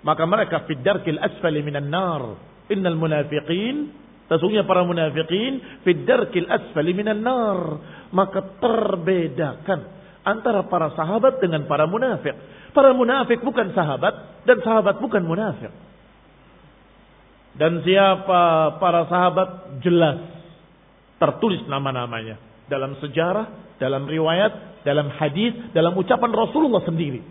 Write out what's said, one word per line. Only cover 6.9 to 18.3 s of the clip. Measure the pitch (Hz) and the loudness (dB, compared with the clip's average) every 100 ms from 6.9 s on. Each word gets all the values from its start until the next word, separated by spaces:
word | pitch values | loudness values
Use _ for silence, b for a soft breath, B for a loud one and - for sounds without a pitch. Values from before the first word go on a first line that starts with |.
minan | 180 208 214 226 | 0 -2 -2 0
nar. | 254 220 185 165 151 B B B | 0 0 -2 -4 -8 B B B
Maka | 180 190 196 190 - | 0 0 -2 -6 -2
terbedakan | 240 220 208 190 165 185 160 135 202 120 - 180 107 - B B | 0 2 0 0 0 0 0 -2 -4 -6 -4 -4 -4 -18 B B
antara | - 220 247 208 - | -4 -2 0 0 0
para | 180 156 | 0 0
sahabat | - 160 214 262 262 | -2 -2 4 2 2
dengan | 185 156 135 | 0 0 -2
para | 147 156 | 0 2
munafik. | 208 254 196 147 - B B B - | 0 -2 -2 -4 -8 B B B 6
Para | 269 | 6
munafik | 254 240 269 240 233 | 6 2 2 2 0
bukan | 247 247 202 | 0 -2 0
sahabat | 196 156 131 170 - - - - | 0 0 0 -2 -2 -18 -6 2
dan | 247 | 4
sahabat | - 220 196 202 | 4 2 2 0
bukan | 254 214 165 | 0 -2 0
munafik. | 170 214 120 107 - - - - _ _ _ - - - - _ _ _ - _ _ _ - | -2 -2 -6 -12 -16 -20 -20 -20 _ _ _ -20 -20 -20 -20 _ _ _ -20 _ _ _ 0
Dan | 156 170 | 0 0
siapa | 151 190 196 190 190 | 2 4 4 2 2